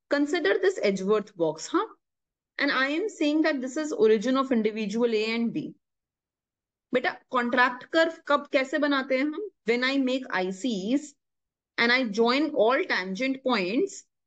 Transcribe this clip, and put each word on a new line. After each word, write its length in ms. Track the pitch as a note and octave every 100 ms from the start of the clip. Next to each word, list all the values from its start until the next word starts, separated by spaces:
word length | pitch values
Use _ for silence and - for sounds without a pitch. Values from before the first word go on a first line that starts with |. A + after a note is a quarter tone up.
| -
Consider 440 | C#4+ C#4+ D4 F#4 -
this 160 | F#4 -
Edgeworth 540 | G3+ G3 F#3+ G#3+ G#3+ -
box, 320 | E3 D3+ -
हाँ? 180 | E4+ A4 - _ _ _ _ _ -
And 120 | C#4+
I 160 | A#3+ C4+
am 220 | D#4 G#4+
saying 320 | - D4 D4+
that 180 | D#4 C#4+
this 140 | B3+ D4+
is 160 | D4+
origin 460 | - A3 A3 G#3+ C4
of 140 | C4
individual 640 | A#3+ G#3+ G#3+ G#3 A3 A#3+
A 120 | G#3+ A3 A#3
and 160 | A#3
B। 200 | D#3 - - _ _ _ _ _ _ _ _ _ _ _
बेटा, 220 | B3 B3 - _
कॉन्ट्रैक्ट 540 | B3+ A#3+ B3 B3+ B3
कर्व 300 | - E4 E4 - -
कब, 200 | C#4+ D4
कैसे 260 | C#4 C4 D#4
बनाते 400 | C#4+ C#4 C4 C4
हैं 80 | D4+
हम? 240 | D#4 G#4 - -
When 160 | A#3+
I 140 | B3+ C#4 B3+
make 260 | C4 C4
I 120 | F#3 F#3
Cs 600 | F#3+ C4 G3+ G3 C#4+ - _ _ _ _ _ _ -
and 140 | A#3
I 120 | B3+ A#3+ G3
join 280 | A#3 C4 D4+
all 300 | D4 G#3+ C#4 F#4
tangent 580 | A3+ F#3 F#3+ C4 C4
points, 600 | B3+ A3+ F3+ B3 G4 - - _